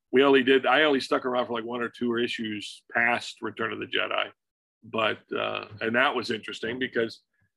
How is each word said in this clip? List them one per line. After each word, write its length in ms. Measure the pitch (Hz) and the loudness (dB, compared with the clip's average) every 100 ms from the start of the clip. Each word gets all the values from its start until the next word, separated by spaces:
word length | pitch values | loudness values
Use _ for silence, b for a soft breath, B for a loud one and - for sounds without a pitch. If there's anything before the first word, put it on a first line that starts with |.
| - | 0
we 120 | 127 | 4
only 200 | 139 135 | 6 6
did, 240 | 123 135 120 | 6 4 4
I 160 | 139 | 4
only 160 | 156 135 | 4 2
stuck 260 | - 143 135 | 0 -2 0
around 220 | 123 120 | -2 -2
for, 60 | |
like, 120 | 120 113 | -4 -6
one 160 | 120 | -6
or 80 | 117 | -6
two 280 | - 123 117 | -4 -2 0
issues 640 | 120 - 113 107 - - _ 120 | -2 -4 -6 -6 -10 -14 _ 0
past 420 | 117 120 - - | 2 0 -4 -8
Return 320 | 110 104 110 | -10 -4 -6
of 60 | 104 | -4
the 80 | 110 | -4
Jedi, 400 | 104 98 101 101 - _ _ _ _ | -2 -2 -2 -4 -8 _ _ _ _
but, 340 | 110 113 107 - - 117 | -8 -2 -2 -2 -6 -4
uh, 300 | 107 107 104 104 | -4 -4 -10 -6
and 140 | 113 120 | -2 2
that 200 | 139 123 | 2 0
was 140 | 110 | -4
interesting 480 | 110 104 101 113 127 | -6 -6 -10 -8 -6
because 440 | 127 120 117 - _ _ _ | -4 -2 -4 -6 _ _ _